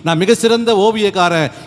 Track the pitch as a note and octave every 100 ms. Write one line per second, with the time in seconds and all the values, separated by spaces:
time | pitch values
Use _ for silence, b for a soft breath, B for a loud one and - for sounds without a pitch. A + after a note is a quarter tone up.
0 | E3 E3 F#3+ A3+ A3+ A#3 A#3 G3+ G#3+ G#3+
1 | G3+ F#3+ F3 E3 D3 B